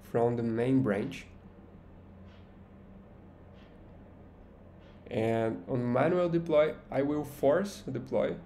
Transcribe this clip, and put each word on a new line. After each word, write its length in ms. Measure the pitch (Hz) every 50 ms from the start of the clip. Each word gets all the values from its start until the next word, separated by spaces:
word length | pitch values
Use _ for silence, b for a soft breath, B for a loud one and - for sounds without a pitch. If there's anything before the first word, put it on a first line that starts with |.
| -
from 320 | - - 117 117 120 120
the 80 | 120 117
main 380 | 117 113 113 120 127 135 131
branch. 440 | 110 107 98 101 107 - - - - - - - - - - - - - - - - - - - - - - - - - - - - - - - - - - - - - - - - - - - - - - - - - - - - - - - - - - - - - - - - - - - - - - - - - - - B B B B B -
And 540 | 117 113 110 113 117 113 113 110 113 - - -
on 240 | 131 123 120 120 120
manual 340 | 131 139 165 180 180 180
deploy, 460 | 175 165 170 170 165 156 151 151 156 - - - -
I 120 | - 131 139
will 200 | 143 147 151 147
force 600 | 131 - - - 139 147 175 202 202 - - -
a 40 | -
deploy 440 | 127 120 127 - 127 - 135 143 175 - -